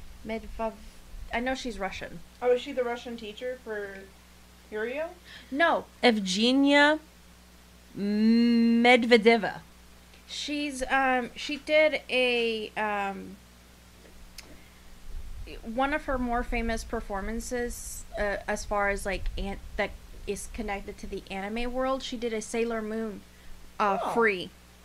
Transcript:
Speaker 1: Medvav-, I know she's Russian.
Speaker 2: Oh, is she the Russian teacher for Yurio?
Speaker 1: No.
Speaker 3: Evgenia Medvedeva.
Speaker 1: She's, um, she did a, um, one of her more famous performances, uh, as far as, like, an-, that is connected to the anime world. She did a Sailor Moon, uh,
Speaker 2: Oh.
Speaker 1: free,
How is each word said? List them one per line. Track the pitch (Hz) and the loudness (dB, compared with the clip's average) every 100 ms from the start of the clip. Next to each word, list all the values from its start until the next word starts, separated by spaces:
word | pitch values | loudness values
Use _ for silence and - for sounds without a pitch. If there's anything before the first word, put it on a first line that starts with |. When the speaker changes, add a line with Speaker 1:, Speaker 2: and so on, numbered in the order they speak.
| - - 220 | -16 -14 -8
Speaker 1:
Medvav-, | 220 208 - 226 214 - - - - - | -8 -8 -6 -6 -6 -18 -18 -16 -14 -6
I | 233 | -4
know | 254 | -2
she's | 262 254 196 | -4 -6 -6
Russian. | 190 - - 170 - - | -6 -6 -10 -12 -16 -2
Speaker 2:
Oh, | 247 | 2
is | 247 | 2
she | 277 | 2
the | 254 | -4
Russian | 240 240 247 233 | -2 -4 -8 -10
teacher | 214 208 254 254 | -12 -10 -10 -10
for | 226 214 202 196 196 - - - - - - | -8 -8 -8 -12 -18 -20 -20 -20 -20 -20 -10
Yurio? | 214 226 277 330 359 - - - | -6 -4 -4 -8 -10 -18 -20 -8
Speaker 1:
No. | 269 330 240 - - | 2 4 4 -2 4
Speaker 3:
Evgenia | 240 214 190 185 233 269 277 285 294 311 - - - - - - - - - - | 4 4 0 2 4 6 8 8 8 6 -2 -20 -20 -20 -20 -20 -20 -20 -14 -4
Medvedeva. | 202 208 220 233 233 233 233 233 240 247 233 240 214 233 185 - - - - - - - - | 0 4 6 6 6 6 6 8 8 8 8 6 8 6 2 -6 -16 -20 -20 -20 -20 -20 -14
Speaker 1:
She's, | - - 294 294 262 202 | -10 -6 -4 -4 -4 0
um, | 269 269 254 240 | 2 4 2 -2
she | - - 294 | -8 -8 -8
did | - 302 311 277 - | 4 6 6 2 -2
a, | 254 247 240 233 220 214 - | 0 2 2 0 -2 -6 -4
um, | 214 202 196 190 190 190 - - - - - - - - - - - - - - - - - - - - - 156 | -2 -2 -4 -6 -12 -16 -20 -20 -20 -20 -20 -20 -20 -20 -18 -18 -18 -20 -20 -20 -20 -14 -10 -10 -8 -10 -10 -12
one | 233 226 269 | -6 -2 0
of | 302 | 0
her | 302 262 | -2 -2
more | 247 233 | 0 -2
famous | 240 240 226 226 | -2 -2 -2 -4
performances, | - 233 214 196 202 226 - 247 240 - - - - - | -4 -6 -4 -6 -4 -6 -6 -6 -6 -8 -12 -14 -12 -4
uh, | 202 196 - | -4 -4 -4
as | 208 | -6
far | - 208 202 | -2 0 0
as, | 202 | 0
like, | 208 185 - - | -2 -2 -4 -4
an-, | 196 196 - - | -6 -8 -8 -4
that | 196 - - - - | -4 -6 -16 -12 -8
is | 196 - | -8 -8
connected | - 180 202 214 202 | -8 -6 -6 -8 -12
to | - | -10
the | 196 - | -10 -8
anime | 190 196 226 247 | -8 -6 -4 -4
world. | 247 262 262 | -2 -2 -2
She | - 240 | -6 -6
did | 233 | -4
a | 220 | -4
Sailor | 220 233 233 226 | -4 -2 -2 -2
Moon, | 214 220 226 196 - - - - - - | -4 -4 -6 -8 -16 -20 -16 -16 -16 0
uh, | 208 190 | 0 2
Speaker 2:
Oh. | - | 0
Speaker 1:
free, | 233 226 185 - - - - | 4 4 2 -6 -12 -20 -20